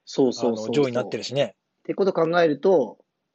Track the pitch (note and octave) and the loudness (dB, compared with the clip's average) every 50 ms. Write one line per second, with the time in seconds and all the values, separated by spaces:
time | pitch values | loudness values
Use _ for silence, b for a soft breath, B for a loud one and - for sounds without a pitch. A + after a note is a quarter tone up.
0 | _ - - - C#3 B2 A#2 - C3 A#2+ A2+ G#2+ G#2+ A#2 A#2+ C#3+ C#3+ B2+ A#2 B2 | _ -8 0 2 2 2 2 0 -2 -2 -2 -2 -4 -2 0 0 0 0 0 -4
1 | A#2+ G2+ - A2+ G2 - A#2+ C#3+ C3+ - - _ _ _ _ _ _ - D#3+ - | -4 -4 -6 -8 -8 -6 -2 -2 -2 -2 -4 _ _ _ _ _ _ -10 -4 -2
2 | G3 F#3+ E3+ E3+ E3 D#3+ E3+ F3 E3+ D#3+ C#3+ C#3+ - F#3+ F#3+ D#3+ B2 G2+ - - | -2 0 2 0 0 0 2 2 2 2 0 0 2 2 4 4 2 0 -6 -14
3 | _ _ _ _ _ _ _ | _ _ _ _ _ _ _